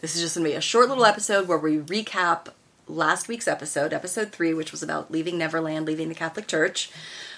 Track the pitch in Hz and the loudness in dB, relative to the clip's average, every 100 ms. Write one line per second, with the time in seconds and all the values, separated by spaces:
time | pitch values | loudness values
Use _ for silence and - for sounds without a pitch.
0 | 160 165 170 175 160 139 - 233 247 269 | -4 -4 -2 0 0 0 2 4 4 8
1 | 226 208 214 202 185 165 156 156 147 202 | 6 6 2 2 4 2 4 0 0 -4
2 | 214 190 175 170 - - _ _ - 160 | -2 0 2 2 -2 -20 _ _ -10 0
3 | 156 175 - 233 - 147 151 - 151 156 | 2 2 -2 -4 -2 -2 -2 -2 0 -2
4 | - - 214 - 165 160 156 156 156 156 | -4 -4 -4 0 0 0 -2 -8 -4 -4
5 | - 160 160 175 160 165 160 156 156 156 | -2 -4 -2 -2 0 0 -2 -2 -2 -2
6 | 160 165 165 160 214 165 165 - - 160 | -4 -4 -6 -6 -4 0 2 0 -8 -10
7 | 156 - - | -16 -16 -16